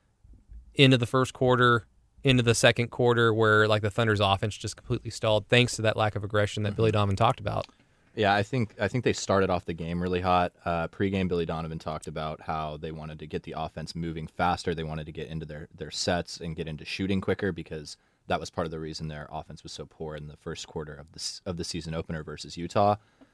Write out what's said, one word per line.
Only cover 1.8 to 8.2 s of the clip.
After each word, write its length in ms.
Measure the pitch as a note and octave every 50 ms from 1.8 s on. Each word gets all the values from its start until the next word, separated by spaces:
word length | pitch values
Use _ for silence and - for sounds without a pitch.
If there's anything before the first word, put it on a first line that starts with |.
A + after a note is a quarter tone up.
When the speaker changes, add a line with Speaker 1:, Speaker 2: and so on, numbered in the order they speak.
| - _ _ _ _ _ _ - -
Speaker 1:
into 200 | C#3 B2+ B2+ A#2
the 120 | A#2+ A2
second 320 | - - B2 A#2 - A#2 -
quarter, 440 | - - B2 A#2+ A#2+ A#2 A#2 A2+ G#2+
where, 340 | A2+ A2 G#2+ G#2+ G#2+ G#2+
like, 140 | G#2+ G#2+ G#2+
the 80 | G#2 G#2
Thunder's 300 | - - A#2 A2 G#2 G2+
offense 380 | G#2 F#2+ G2 G2 - G#2+ -
just 180 | - - G#2 -
completely 340 | - - - B2 A2 - A2+
stalled 360 | - - - A2 G#2+ G#2+ G#2 -
thanks 260 | B2 A#2+ B2 A#2 -
to 60 | - A2
that 140 | A2 -
lack 180 | A2 G#2+ G#2+ -
of 80 | G#2 G#2
aggression 400 | G2+ - G#2 G#2 G2+ - G#2+ G#2+
that 60 | G#2
Speaker 2:
Mm-hmm. 60 | G2+
Speaker 1:
Billy 140 | G2+ A2+ A2
Donovan 240 | G#2+ G#2 G#2 G2+ G2
talked 240 | - A2+ B2 C3 -
about. 280 | G2+ G#2 A2 A2 - - _ _ _ _ _ _ _ _ -
Speaker 2:
Yeah, 180 | A2+